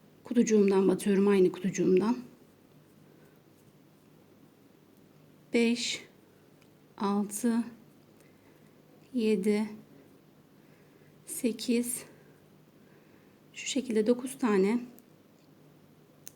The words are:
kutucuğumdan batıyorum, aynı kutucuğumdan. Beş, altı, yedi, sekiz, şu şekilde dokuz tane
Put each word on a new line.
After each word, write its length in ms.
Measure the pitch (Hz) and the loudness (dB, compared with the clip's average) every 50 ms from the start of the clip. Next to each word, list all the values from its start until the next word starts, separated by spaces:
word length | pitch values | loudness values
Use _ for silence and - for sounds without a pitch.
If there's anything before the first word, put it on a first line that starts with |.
| _ _ _ _ - | _ _ _ _ -12
kutucuğumdan 640 | - 226 240 220 220 220 214 196 196 196 190 196 | -2 0 0 2 4 4 4 4 4 4 4 4
batıyorum, 400 | 185 185 180 - 202 196 190 202 | 4 2 0 0 0 2 4 4
aynı 240 | 202 202 190 185 165 | 4 4 4 4 4
kutucuğumdan. 680 | - - - 196 - - 170 180 185 185 202 220 247 - - - - - - - - _ _ _ - - - _ _ - - - - - - - - - _ _ _ _ _ - - _ _ _ _ _ _ - - - - - - - - - _ _ - - _ _ _ - _ - - - - - - - - - - - - | 2 -2 -6 -4 -2 0 2 2 2 4 2 2 -2 -4 -6 -14 -20 -20 -20 -20 -20 _ _ _ -20 -20 -20 _ _ -20 -20 -20 -20 -20 -20 -20 -20 -20 _ _ _ _ _ -20 -20 _ _ _ _ _ _ -20 -20 -20 -20 -20 -20 -20 -20 -20 _ _ -20 -20 _ _ _ -20 _ -20 -20 -20 -20 -20 -20 -20 -20 -20 -8 -2 0
Beş, 520 | 233 233 233 240 240 - - - - - - - _ _ _ _ _ _ _ - - _ _ _ _ _ _ _ | 2 2 2 0 0 -4 -6 -8 -8 -12 -16 -20 _ _ _ _ _ _ _ -20 -20 _ _ _ _ _ _ _
altı, 680 | - 214 202 202 202 202 202 - - - 233 226 233 226 - - - - - - - _ _ _ - - - _ _ _ - - _ - - _ _ _ _ - - - - - | -8 -4 -4 -2 -2 -4 -6 -6 -4 -2 -2 -2 -2 -4 -6 -10 -20 -20 -20 -20 -20 _ _ _ -20 -20 -20 _ _ _ -20 -20 _ -20 -20 _ _ _ _ -20 -20 -18 -10 -6
yedi, 560 | 254 220 214 220 190 190 214 208 214 220 208 - - - - - - - - - - _ _ _ - - _ _ - - - - - - - - - - - - - - | -2 0 0 0 0 0 0 0 0 -2 -6 -8 -14 -20 -20 -20 -20 -20 -20 -20 -20 _ _ _ -20 -20 _ _ -20 -20 -20 -20 -20 -20 -20 -20 -20 -20 -20 -20 -20 -20
sekiz, 800 | - - - - 233 214 - - - 233 240 240 240 - - - - - - - - - - _ _ - - _ _ _ - - - - - - - - - - - - _ _ - - | -16 -8 -6 -4 -4 -4 -4 -4 -2 -2 -2 -2 -4 -6 -10 -12 -14 -20 -20 -20 -20 -20 -20 _ _ -20 -20 _ _ _ -20 -20 -20 -20 -20 -20 -20 -20 -20 -20 -20 -20 _ _ -20 -18
şu 140 | - - | -14 -10
şekilde 400 | - - 262 - - 214 220 208 | -6 -6 -4 -4 -2 -2 0 2
dokuz 300 | 233 240 247 - 254 - | 2 0 0 -4 -10 -8
tane 420 | - 269 226 208 190 190 202 233 240 247 - - - - _ - - _ _ _ _ _ _ - - - - - _ - - _ _ _ _ _ _ - - - | -4 -2 0 2 2 2 2 0 -2 -6 -10 -18 -20 -20 _ -20 -20 _ _ _ _ _ _ -20 -20 -20 -20 -20 _ -20 -20 _ _ _ _ _ _ -20 -20 -20